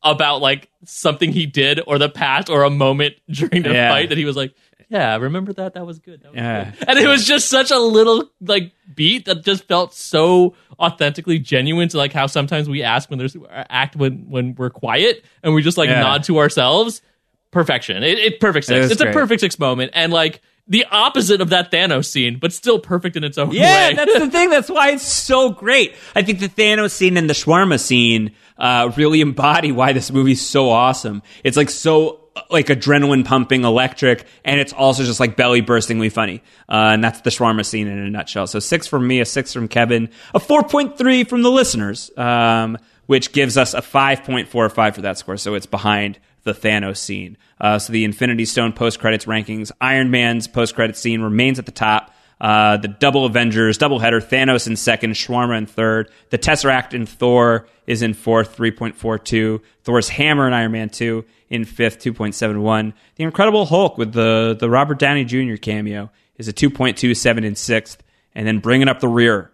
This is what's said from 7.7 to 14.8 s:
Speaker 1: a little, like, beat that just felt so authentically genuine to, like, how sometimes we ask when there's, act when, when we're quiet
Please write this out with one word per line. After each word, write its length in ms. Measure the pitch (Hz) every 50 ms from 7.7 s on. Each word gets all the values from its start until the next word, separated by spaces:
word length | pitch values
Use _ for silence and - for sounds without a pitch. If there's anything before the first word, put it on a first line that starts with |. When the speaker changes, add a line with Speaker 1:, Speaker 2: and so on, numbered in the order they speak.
Speaker 1:
a 60 | 285 262
little, 500 | 233 226 220 214 220 226 226 226 - - _ _
like, 300 | 190 180 208 202 180 170 _ _ _ 190 143
beat 300 | - 156 165 220 247 185
that 180 | - 185 165 160
just 220 | - 196 185 - _
felt 260 | 180 175 180 175 -
so 640 | - - - - 156 160 170 180 180 180 180 175 _ _ _ - _
authentically 580 | 160 170 165 - 156 147 147 - 165 - 165 160
genuine 480 | 139 - - 127 127 147 160 170 170 170
to, 80 | - 156
like, 160 | 139 139 139
how 120 | 151 135 135
sometimes 400 | - 156 143 139 - 151 151 147
we 140 | 143 143 131
ask 260 | 117 113 127 139 -
when 100 | 151 131
there's, 180 | 127 131 - 170 - -
act 440 | - 113 - - - 127 135 139 -
when, 340 | 151 143 135 131 - - -
when 260 | 135 131 123 127 127
we're 140 | 123 127 123
quiet 520 | - -